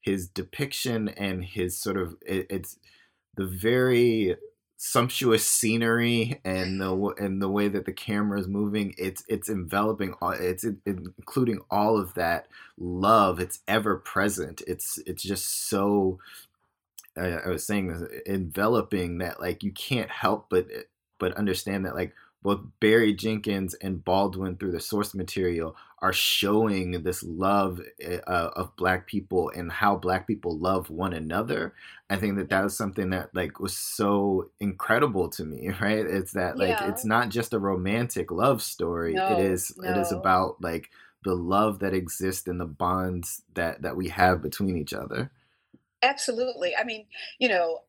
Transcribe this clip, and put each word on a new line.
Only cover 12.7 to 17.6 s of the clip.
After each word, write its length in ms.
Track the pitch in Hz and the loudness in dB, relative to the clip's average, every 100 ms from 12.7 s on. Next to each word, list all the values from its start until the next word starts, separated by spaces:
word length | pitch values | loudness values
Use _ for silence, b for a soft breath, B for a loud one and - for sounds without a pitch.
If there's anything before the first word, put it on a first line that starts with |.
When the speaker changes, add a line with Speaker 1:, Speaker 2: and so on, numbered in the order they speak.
| B | B
Speaker 1:
love. 640 | 90 90 98 110 98 87 | -6 2 6 8 8 4
It's 200 | 90 - - | -2 -6 0
ever 300 | 110 104 95 | 2 2 0
present. 640 | - - 101 95 76 82 - | 0 0 2 0 -6 -8 -6
It's, 320 | 90 - - | -6 -4 -8
it's 240 | - 90 | -8 -8
just 440 | 92 98 - - - | -4 -4 -2 -4 0
so, 520 | 101 101 104 95 92 B B B _ _ _ _ - - - | 2 4 4 4 0 B B B _ _ _ _ -20 -14 -4
I, 140 | 90 | -2
I 180 | 85 92 | -2 -2
was 160 | 82 | -4